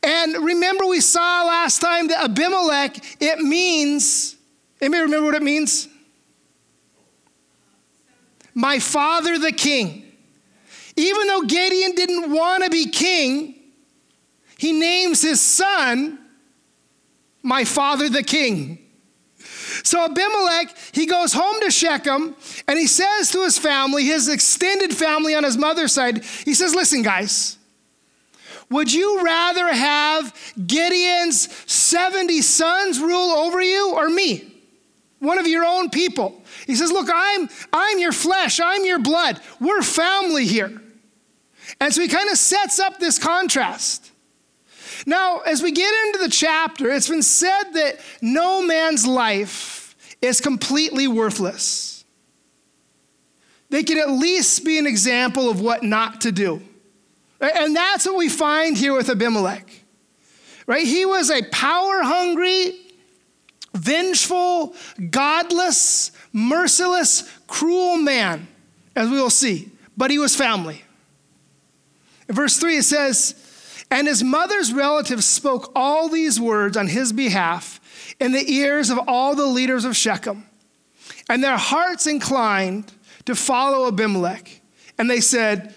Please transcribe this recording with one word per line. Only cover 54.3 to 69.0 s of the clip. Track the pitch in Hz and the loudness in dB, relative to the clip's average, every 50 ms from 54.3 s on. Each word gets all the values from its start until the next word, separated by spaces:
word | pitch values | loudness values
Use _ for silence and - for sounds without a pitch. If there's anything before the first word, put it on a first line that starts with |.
| 370 370 277 - - - - | 2 2 2 2 0 0 0
be | 320 320 311 | 0 0 2
an | 294 | 0
example | 294 233 202 190 254 247 240 254 247 - 277 262 240 | 0 0 0 2 2 2 2 0 0 0 0 0 0
of | 220 185 | 0 0
what | 202 233 233 226 240 | 0 -2 -2 0 0
not | 208 214 214 226 226 226 - - | 0 0 0 0 -2 -4 -4 -4
to | 233 196 | -2 0
do. | 175 202 185 160 - - - - - _ _ _ _ _ _ _ _ _ _ _ _ | 0 0 -2 -2 -4 -8 -18 -20 -20 _ _ _ _ _ _ _ _ _ _ _ _
A-, | - 285 320 349 302 | 0 0 2 2 2
and | 302 302 | 2 2
that's | 330 349 381 403 381 - | 2 2 0 0 0 0
what | 370 381 | 0 0
we | 370 339 285 | 0 0 0
find | 330 285 311 294 294 311 320 330 302 | 0 0 0 2 2 2 2 0 0
here | 196 240 277 277 | 0 2 2 2
with | 262 240 262 | 2 0 0
Abimelech, | 254 196 226 240 226 214 196 180 - 208 - - - - _ _ _ _ _ _ _ _ _ _ _ - - - - - - | 0 0 0 0 2 0 0 -2 -4 -6 -12 -20 -20 -20 _ _ _ _ _ _ _ _ _ _ _ -20 -20 -20 -20 -18 -4
right? | - 233 294 330 | -2 0 0 2
He | 240 269 349 381 | 2 2 2 2
was | 381 381 381 320 - | 2 0 0 0 2
a | 311 262 214 - | 0 0 -2 -2
power-hungry, | - - 247 277 320 359 370 392 392 381 330 254 311 359 359 359 349 311 359 370 370 381 370 359 370 - - - - - _ _ _ _ _ _ _ _ _ - _ _ - _ - | -4 -2 0 2 2 2 0 0 0 0 0 2 0 0 0 0 0 0 0 2 2 2 0 -2 -4 -8 -18 -20 -20 -20 _ _ _ _ _ _ _ _ _ -20 _ _ -20 _ -10
vengeful, | 196 156 208 294 330 359 370 359 - - - 359 359 359 359 359 349 311 - - - - - - - 190 170 | -6 -2 0 0 0 0 0 0 0 0 0 0 0 2 2 2 0 -2 -4 -6 -16 -20 -20 -12 -10 -8 -4
godless, | 156 254 277 294 311 330 349 339 349 339 370 359 294 - - - - - - - - - - - - | -2 0 2 2 2 0 0 0 0 0 0 0 2 2 2 2 0 0 -2 -4 -8 -16 -20 -8 -4
merciless, | 214 220 240 294 339 359 294 - - 359 359 359 359 320 - - - - - - - _ | -2 0 0 2 2 2 2 2 2 2 2 0 2 2 2 0 0 -2 -6 -20 -20 _
cruel | - - - 302 330 349 370 359 359 349 339 | -8 -4 -2 0 2 2 2 2 2 2 2
man, | 302 285 269 247 214 185 170 151 170 - - _ _ _ _ _ _ _ _ | 2 2 2 2 0 0 -2 -6 -10 -16 -20 _ _ _ _ _ _ _ _
as | 254 | -2